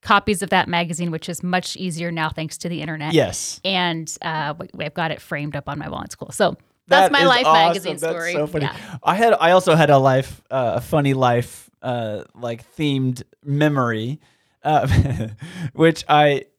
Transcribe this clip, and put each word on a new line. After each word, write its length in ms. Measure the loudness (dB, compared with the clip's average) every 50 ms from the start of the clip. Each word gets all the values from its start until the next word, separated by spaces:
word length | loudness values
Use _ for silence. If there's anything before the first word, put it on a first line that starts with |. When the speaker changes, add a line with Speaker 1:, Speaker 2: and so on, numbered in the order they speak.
Speaker 1:
copies 420 | _ 2 2 2 2 0 -4 -2 -2
of 80 | 0
that 180 | 0 0 0 0
magazine, 420 | -2 -4 -2 -4 -4 -6 -4 -6
which 180 | -6 -6 -8 -8
is 140 | -10 -8 -6
much 340 | -2 -2 -2 -2 -4 -10
easier 340 | -8 -8 -8 -6 -6 -8 -6
now 180 | -4 -4 -4 -4
thanks 260 | -4 -6 -10 -10 -10 -10
to 100 | -8 -8
the 120 | -8 -8
internet. 320 | -8 -8 -8 -6 -4 2 2
Speaker 2:
Yes. 460 | 2 2 2 -2 -8 -8 -10 -12 -8 _
Speaker 1:
And, 500 | -2 -2 0 0 -2 -2 -4 -8 -10 -12 -10 -8
uh, 320 | -6 -6 -4 -6 -6 -8 -8
we, 100 | -12 -16 -12
we've 200 | -10 -10 -10 -6
got 160 | -6 -6 -6
it 100 | -6 -8
framed 360 | -10 -10 -8 -8 -8 -8 -8
up 120 | -10 -10 -10
on 100 | -10 -10
my 100 | -10 -10
wall. 140 | -10 -10 -12
It's 120 | -12 -14
cool. 160 | _ -16 -14
So 260 | -2 0 0 0 0 -4 _ _ _ _ _
that's 200 | _ 4 6 6
Speaker 2:
That 60 | 6 4
Speaker 1:
my 100 | 4 4
Speaker 2:
is 40 | 4
Speaker 1:
Life 180 | 4 4 4
Speaker 2:
awesome. 220 | 4 6 6 6 4
Speaker 1:
magazine 280 | 2 0 -4 -6 -6
Speaker 2:
That's 160 | -4 -4 -4 -4
Speaker 1:
story. 200 | -4 -6 -4 -4
Speaker 2:
so 140 | -4 -4
funny. 180 | -4 -4 -4 -4
Speaker 1:
Yeah. 100 | -4 -8 -10 -16 -16 -16 -4 -2
Speaker 2:
I 120 | 0 2
had, 180 | 4 4 4 4
I 160 | 4 4 6 6
also 220 | 6 6 4 4
had 160 | 4 6 6
a 80 | 6 6
Life, 420 | 6 4 4 2 0 -2 -10 -18 _ _
uh, 220 | -4 -2 0 0 -2
a 40 | -2
funny 340 | -4 0 0 0 2 2 2
Life, 540 | 2 2 2 2 2 0 -4 -10 -20 -20 _ _ _ -8
uh, 420 | -6 -6 -6 -6 -6 -8 -10 -12 -14 _
like, 300 | -12 -10 -10 -10 -10 -12 _ _
themed 460 | -4 -2 -2 0 0 0 -2 -4 -6 -10 _ _ _ _
memory, 800 | -4 -2 2 2 2 2 2 0 0 -2 -4 -4 -6 -8 -10 _ _ _ _ _ _ _ _ _
uh, 260 | 2 2 2 2 4
<laughs> 840 | 4 4 4 2 0 -4 -6 -8 -10 -14 -18 -16 -12 -10 -10 -10 0
which 320 | 4 4 4 4 2 0 2
I 360 | 4 4 6 4 2 0 -4 _ _